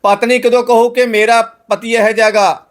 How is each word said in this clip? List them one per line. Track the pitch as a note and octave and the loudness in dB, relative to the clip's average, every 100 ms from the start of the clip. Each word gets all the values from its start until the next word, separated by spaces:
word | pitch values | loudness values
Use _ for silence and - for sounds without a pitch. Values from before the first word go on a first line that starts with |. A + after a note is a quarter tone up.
ਪਤਨੀ | G3+ G3+ A#3 B3 | 0 0 0 0
ਕਦੋਂ | A#3+ B3 | 2 0
ਕਹੂ | A#3+ A#3 A#3+ | 2 0 2
ਕਿ | A#3+ B3 | 0 -2
ਮੇਰਾ | G#3+ A3 A#3 | 0 2 0
ਪਤੀ | A3+ _ _ G3+ A3+ | -2 _ _ -8 -2
ਇਹੋ | A#3 G#3+ | 0 0
ਜਿਹਾ | A3 G#3+ | 2 0
ਗਾ? | G#3 F#3+ D3+ _ | 2 0 -2 _